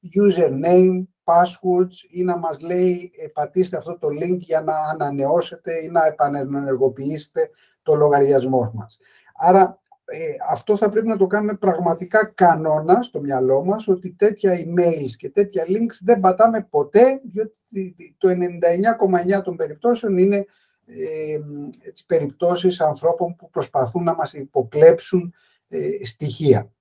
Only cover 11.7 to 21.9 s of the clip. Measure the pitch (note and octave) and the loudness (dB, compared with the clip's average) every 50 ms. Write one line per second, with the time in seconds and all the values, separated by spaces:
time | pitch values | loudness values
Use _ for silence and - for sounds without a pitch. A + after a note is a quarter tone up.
11.7 | E3+ D#3+ F3+ E3+ E3 E3 F3+ F3 - G#3+ G#3+ - _ - F#3+ F3 E3 D#3+ D#3+ D#3+ | -2 0 -2 -2 -4 -4 -6 -2 0 0 0 0 _ 2 4 4 4 2 0 -2
12.7 | D3+ D3+ D#3 E3 F3+ A#3 A#3+ - _ D3+ C#3+ C#3+ C#3+ C#3 C3 B2+ C3 C3+ F3 F3+ | -2 -2 4 4 4 4 2 -4 _ -8 -6 -4 -2 0 2 2 2 2 2 -2
13.7 | G3+ A3+ A3 - F#3+ F3+ F3+ F#3 F3 _ G3+ G#3+ G#3 - - G3 F3+ F3 E3 E3 | -4 -4 0 -2 -2 -2 -2 -14 -4 _ 0 0 0 2 0 0 0 0 -2 -2
14.7 | E3+ F3 F3+ E3+ D#3+ D3+ C#3+ B2+ A2+ _ - - - G3+ G3+ G3 - F#3 D#3+ E3 | 0 2 2 2 0 -2 -6 -8 -10 _ -14 -6 -2 -2 -2 0 -2 -6 -2 -2
15.7 | F#3+ A3 A#3 A3+ - - F#3 F3+ A#3 G3+ F#3+ F#3 F#3 F#3 A3 A3+ A3+ A3 G3+ _ | -2 -2 -2 -4 -6 -6 0 0 2 4 4 2 4 4 4 4 4 0 -6 _
16.7 | - - - - _ G3+ A#3+ C4 C4+ C4+ C4+ A#3+ F3 G3+ A3 G#3+ _ _ _ _ | -2 -2 -2 2 _ 6 6 6 4 -2 -10 -12 -8 -8 -8 -8 _ _ _ _
17.7 | - G3 F#3+ F3+ F3+ _ E3+ - _ _ - F#3+ F3+ F3+ F3+ F3+ F3 E3+ E3+ E3+ | -12 -10 -10 -10 -12 _ -20 -20 _ _ 0 0 0 2 -2 -4 -4 0 0 0
18.7 | E3+ F3+ G3+ A3+ A3+ A3+ G#3+ F#3+ F#3 F3 E3+ F3+ G3+ G3 F#3+ F#3+ F3 E3+ D#3+ D3 | 2 2 0 0 0 0 0 0 0 0 0 0 -2 -2 -2 -6 -6 -6 -6 -8
19.7 | D3+ _ - A#3+ A#3+ A#3 A#3+ G#3+ G3 F3+ F#3 G3 G3+ G3+ G3 _ _ _ _ _ | -8 _ -2 -2 0 0 -2 -2 0 2 2 2 2 0 -4 _ _ _ _ _
20.7 | _ _ _ _ - - - - D#3 D#3 D#3 D3+ D3+ D3+ D3+ D3 D3 C#3+ C#3+ C#3+ | _ _ _ _ -14 -12 -10 -8 -8 -8 -8 -8 -8 -8 -10 -12 -14 -14 -14 -14
21.7 | - _ _ - | -16 _ _ -20